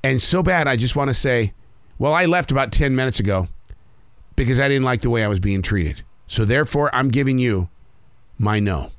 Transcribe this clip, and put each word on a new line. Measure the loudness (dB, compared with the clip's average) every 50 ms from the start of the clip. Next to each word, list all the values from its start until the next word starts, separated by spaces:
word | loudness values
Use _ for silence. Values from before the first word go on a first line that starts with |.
And | 0 0 0 2
so | 0 2 2 2
bad, | 2 2 2 2 2 0
I | 0
just | 0 0 0 0
want | 0 0 0
to | 0
say, | 0 0 2 2 2 0 -2 -4 -10 -20 -20 -20 -20 -20 -20 -8 -2
"Well, | 0 0
I | 2 2 2
left | 2 2 0 0 0
about | 0 0 0 0
ten | 2 2 2 2 2
minutes | 0 0 -2 -2 -2
ago | -2 0 0 -2 -2 -4 -8 -14 -18 -20 -20 -20 -20 -20 -20 -20 -20 -20 -20 -20 -20 -8 -4
because | -2 0 2 2 2
I | 2 2
didn't | 2 2 2
like | 0 0 0
the | 0 0
way | 0 0 0
I | 0
was | 0 0
being | 0 0 -2 -2
treated. | -2 -2 -2 -2 -2 -2 -4 -8 -14 -20 -20 -20 -16
So | -6 -2 -2 0
therefore, | 2 2 2 0 0 0 0 0 0 0
I'm | 0 0 2
giving | 0 0 0 2 0 0
you | 0 0 0 0 -2 -4 -8 -18 -20 -20 -20 -20 -20 -20 -20 -20 -20 -20 -6 -4
my | -2 0 0 0
no." | 0 0 -2 -4 -6 -10 -14